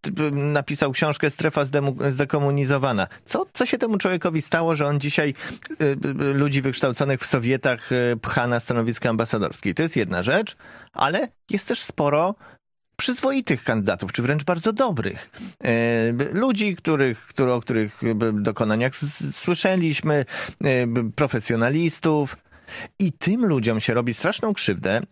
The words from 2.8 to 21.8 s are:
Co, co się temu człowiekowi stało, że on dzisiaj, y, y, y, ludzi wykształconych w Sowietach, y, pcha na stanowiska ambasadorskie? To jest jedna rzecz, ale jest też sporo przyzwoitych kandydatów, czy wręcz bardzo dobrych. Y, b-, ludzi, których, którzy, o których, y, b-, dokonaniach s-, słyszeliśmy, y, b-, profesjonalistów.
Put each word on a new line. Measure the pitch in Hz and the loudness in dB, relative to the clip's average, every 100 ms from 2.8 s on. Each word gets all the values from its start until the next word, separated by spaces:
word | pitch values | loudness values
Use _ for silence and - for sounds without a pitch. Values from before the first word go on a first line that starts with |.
| 135 107 92 - | 2 0 -2 -4
Co, | - - 381 | -6 -4 -4
co | - 247 | -2 0
się | 254 | 0
temu | 233 214 | 0 0
człowiekowi | 190 180 180 160 | 0 0 0 -2
stało, | - 165 165 | 0 0 2
że | 156 143 | 2 2
on | 147 | 0
dzisiaj, | 143 - 151 139 - - - | 0 0 0 -2 -10 -14 -14
y, | 320 | -2
y, | 151 139 147 139 | 0 0 -2 -2
y, | 143 | 0
ludzi | 139 147 139 | 2 2 2
wykształconych | 135 127 139 123 143 135 | 0 0 0 2 0 0
w | - | 0
Sowietach, | 135 117 131 139 120 - | 0 2 2 0 -2 -2
y, | 127 123 117 | 0 2 0
pcha | - - 120 | -2 0 2
na | 120 | 0
stanowiska | - 120 113 117 123 | 0 0 0 0 0
ambasadorskie? | 113 117 110 95 - 98 | 0 0 0 -2 -2 -4
To | 90 | 0
jest | 160 135 | 0 0
jedna | 98 90 | 0 -2
rzecz, | 95 165 220 - - - - | 0 0 -2 -10 -20 -20 -14
ale | - 139 185 247 _ _ | -2 0 0 -4 _ _
jest | 196 - | -4 -2
też | 240 | -4
sporo | - - 147 147 175 208 - - _ _ _ - | -4 0 2 2 0 -2 -14 -20 _ _ _ -6
przyzwoitych | - 247 262 277 - 139 | -4 0 0 0 0 -2
kandydatów, | - 110 101 92 92 | 0 0 2 0 -2
czy | - | -2
wręcz | 120 147 | 0 0
bardzo | 143 175 220 | 0 0 0
dobrych. | 214 262 147 98 - - - | 0 0 0 -4 -6 -16 -16
Y, | - - - 117 117 113 113 | -18 -6 0 2 2 2 2
b-, | 120 143 | 0 -2
ludzi, | 185 262 208 208 180 | 0 0 2 0 -2
których, | - 151 135 113 - | 0 2 2 0 -8
którzy, | - 131 | -2 0
o | 123 | 0
których, | - 113 107 - | 0 0 0 -2
y, | 117 | -2
b-, | 110 113 | 0 0
dokonaniach | 107 104 104 110 107 123 | 0 -2 0 0 2 0
s-, | - 143 - 147 - | -2 -6 -4 -6 -4
słyszeliśmy, | - 180 196 190 165 143 - 147 131 - - - | -2 0 2 2 0 0 0 0 0 -6 -12 -4
y, | 143 127 120 | 0 2 2
b-, | 117 113 | 0 -2
profesjonalistów. | - 143 120 - 117 117 147 | 0 0 0 0 0 2 2